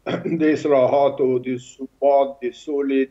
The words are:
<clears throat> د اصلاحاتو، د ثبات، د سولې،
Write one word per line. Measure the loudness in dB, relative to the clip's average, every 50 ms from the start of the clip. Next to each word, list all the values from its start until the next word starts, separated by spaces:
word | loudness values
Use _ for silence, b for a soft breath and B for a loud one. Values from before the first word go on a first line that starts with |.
| -8
<clears throat> | -6 -6 -6 -4 -4 -2 0
د | 2
اصلاحاتو، | 2 2 2 0 2 2 4 4 4 2 2 2 2 0 0 -2 0 0 -2
د | -4 -6 -8 -8
ثبات، | -10 -14 -18 -16 -16 -16 _ -2 2 2 4 4 2 0 -4 -8
د | -8 -10 -10 -10
سولې، | -10 -6 -4 -4 -2 0 0 0 0 -2